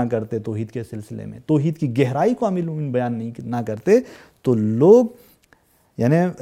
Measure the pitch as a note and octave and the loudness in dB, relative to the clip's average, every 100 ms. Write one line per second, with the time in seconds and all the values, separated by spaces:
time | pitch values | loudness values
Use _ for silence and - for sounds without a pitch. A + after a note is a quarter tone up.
0 | A#2+ A#2 A2 A2+ A2+ G#2+ A2 B2 A2 G#2+ | 0 -2 -4 -6 -6 -6 -6 -8 -10 -12
1 | G#2 G#2+ G#2 A2 - D#3 D3+ D3+ C#3 A#2 | -12 -12 -12 -14 -2 0 0 -2 -4 0
2 | B2+ C#3 G3 B3 A3 F3+ E3 D#3 D3 B2 | 0 2 0 0 -2 -2 -4 -6 -4 -2
3 | A#2+ A#2 A#2 A#2 A#2+ A#2+ A2 G#2+ - A3+ | -2 -4 -8 -10 -8 -6 -6 -4 2 2
4 | B3+ - - _ - A#2 G#2+ A2+ E3 A#3 | 2 -18 -20 _ 0 2 2 4 6 6
5 | A#3 - _ _ _ _ _ _ _ - | 6 -4 _ _ _ _ _ _ _ -2
6 | A#2 D#3+ F3+ D#3 | 2 2 0 -2